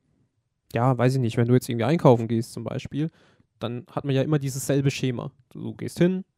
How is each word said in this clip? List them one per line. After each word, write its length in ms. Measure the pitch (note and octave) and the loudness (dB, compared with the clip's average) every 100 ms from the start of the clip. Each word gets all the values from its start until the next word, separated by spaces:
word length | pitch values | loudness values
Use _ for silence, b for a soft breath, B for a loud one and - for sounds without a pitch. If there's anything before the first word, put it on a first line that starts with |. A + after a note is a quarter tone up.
| _ _ _ _ _ _ _ | _ _ _ _ _ _ _
ja, 240 | A2+ B2+ A#2+ | 0 2 2
weiß 180 | B2+ | 2
ich 60 | C3+ | 2
nicht, 160 | A2+ A#2+ | 0 0
wenn 120 | A#2+ | 4
du 60 | |
jetzt 140 | B2 - | 2 2
irgendwie 160 | A#2 | -2
einkaufen 440 | A2+ E3+ C#3+ A2+ A2+ | 0 4 6 6 4
gehst 240 | A2+ A2+ | -4 -4
zum 120 | A#2+ | -8
Beispiel, 460 | A2+ - - C3+ D#3+ b b b b - | -8 -8 -8 -6 -6 b b b b -10
dann 260 | A#2 B2 - | -8 -8 -10
hat 140 | - | -8
man 100 | C#3+ | -2
ja 80 | C3+ | 0
immer 160 | C3+ D3+ | 2 0
dieses 280 | C3+ C3 - | -2 -6 -2
selbe 240 | C#3+ C#3 | 0 0
Schema. 400 | - C3 A#2 G#2 _ _ | 0 -4 -4 -8 _ _
Du 240 | G#2+ A2+ | -12 -12
gehst 240 | G#2+ A2 - | -10 -6 0
hin, 260 | F3 F#3 - | 2 0 -8